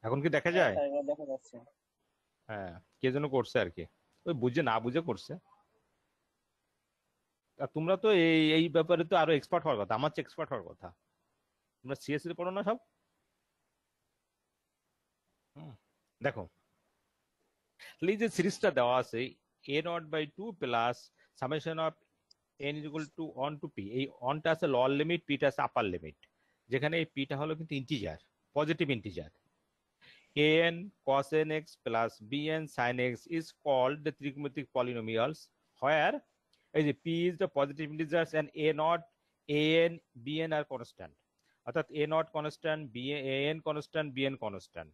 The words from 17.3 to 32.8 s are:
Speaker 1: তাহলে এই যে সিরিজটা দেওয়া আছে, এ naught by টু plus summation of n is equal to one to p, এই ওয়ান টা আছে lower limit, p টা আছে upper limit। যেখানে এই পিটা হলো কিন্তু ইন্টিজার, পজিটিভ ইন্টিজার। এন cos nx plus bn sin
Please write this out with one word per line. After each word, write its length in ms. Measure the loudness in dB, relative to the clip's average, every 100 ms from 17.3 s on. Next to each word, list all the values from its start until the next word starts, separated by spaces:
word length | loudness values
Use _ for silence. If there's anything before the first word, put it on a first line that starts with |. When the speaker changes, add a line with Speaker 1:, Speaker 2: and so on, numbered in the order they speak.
| _ _ _ _ _ -20
Speaker 1:
তাহলে 260 | -4 0
এই 60 | 2
যে 120 | 0
সিরিজটা 400 | 2 0 2 2
দেওয়া 240 | 4 4 4
আছে, 220 | 2 -4 -6 -8 _ _
এ 140 | -4 -2 -2
naught 180 | -6
by 200 | -4 -4 -4
টু 180 | -8 -12
plus 460 | -6 -2 2 2 -2 -10 _ _ _
summation 400 | -4 -4 -4 -2
of 140 | -4 -4 _ _ _ _ _ _
n 140 | -6 -6
is 100 | -6
equal 200 | -8 -8
to 160 | -8 -10 -4
one 180 | -6 -4
to 80 | -10
p, 100 | -10 -6
এই 160 | -4 -4 -4
ওয়ান 140 | -4 0
টা 80 | 0
আছে 160 | 2 2
lower 240 | 4 4
limit, 300 | 2 2 0 -2
p 40 | 2
টা 100 | 2
আছে 140 | 2
upper 240 | 0 2 0
limit। 320 | -2 -8 -16 _ _ _ _ _
যেখানে 240 | -2 0 0
এই 60 | -2 -4
পিটা 200 | -4 -4
হলো 120 | -4 -6
কিন্তু 140 | -6 -6
ইন্টিজার, 360 | -4 -4 -4 -8 _ _ _ -2
পজিটিভ 300 | 0 0 0 0
ইন্টিজার। 340 | -4 -10 -12 _ _ _ _ _ _ _ -20 -20 _ 2 6 6 4
এন 100 | 0 -10 _ 0
cos 220 | 0 2 0 0
nx 160 | -2 -6 -10 -2
plus 260 | 0 0 -2 -8
bn 320 | -4 -2 -4 -4
sin 220 | -2